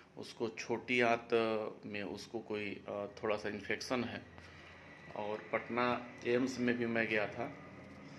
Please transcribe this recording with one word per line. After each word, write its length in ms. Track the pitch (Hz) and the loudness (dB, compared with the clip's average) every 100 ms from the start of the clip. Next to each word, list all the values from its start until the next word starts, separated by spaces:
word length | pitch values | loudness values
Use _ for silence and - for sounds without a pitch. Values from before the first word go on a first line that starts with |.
| - - | -18 -12
उसको 300 | 107 - 113 | -12 -4 -4
छोटी 520 | 110 - 113 117 123 | -4 -2 -2 2 4
आंत 280 | 120 117 - 117 113 110 107 - 107 | 6 4 4 4 6 2 -2 -6 -6
में 160 | 104 | -4
उसको 360 | 92 98 - 117 | -4 -6 -6 -8
कोई, 460 | - 104 101 98 - | -4 -4 -2 -6 -6
अ, 180 | 101 101 - | -4 -4 -2
थोड़ा 140 | 110 104 | 0 0
सा 120 | 107 | 0
infection 560 | 104 - 104 - 127 | -4 -2 -4 0 0
है। 180 | 113 104 - - - - - - - - - - | 0 -4 -10 -16 -18 -18 -18 -18 -18 -18 -10 -4
और 220 | 104 107 - | -2 -4 0
पटना 540 | 110 - 117 123 120 - - 120 | -2 0 2 4 4 -2 -4 4
एम्स 320 | 123 127 120 | 4 4 4
में 200 | 123 120 | 4 4
भी 80 | 117 | 4
मैं 220 | 113 110 | 4 4
गया 180 | 110 104 | 4 2
था, 240 | 120 139 - - - - - - | -2 -6 -6 -14 -16 -16 -16 -16